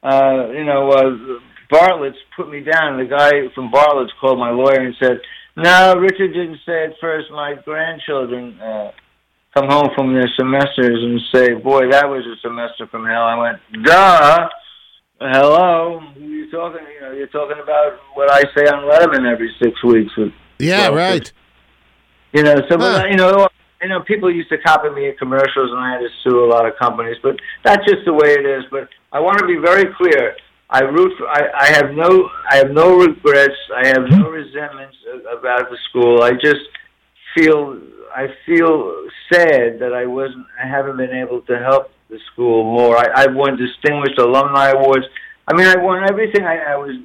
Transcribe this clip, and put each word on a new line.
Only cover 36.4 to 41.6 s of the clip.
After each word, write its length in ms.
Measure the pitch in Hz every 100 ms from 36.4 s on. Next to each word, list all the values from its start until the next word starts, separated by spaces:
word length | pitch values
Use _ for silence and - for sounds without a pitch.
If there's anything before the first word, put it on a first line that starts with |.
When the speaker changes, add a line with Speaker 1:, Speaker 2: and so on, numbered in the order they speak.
| 147 143 - - - _ _ _ - -
Speaker 1:
feel, 400 | 160 151 143 120 71 53 57
I 140 | 123 135 131 -
feel 480 | 170 165 156 101 80 80 - -
sad 480 | 175 170 143 120 113
that 120 | 123
I 140 | 123 123
wasn't, 400 | 127 135 127 127 -
I 40 | 127
haven't 280 | 139 139 131
been 140 | 127
able 300 | 127 127 123
to 160 | -
help 320 | 123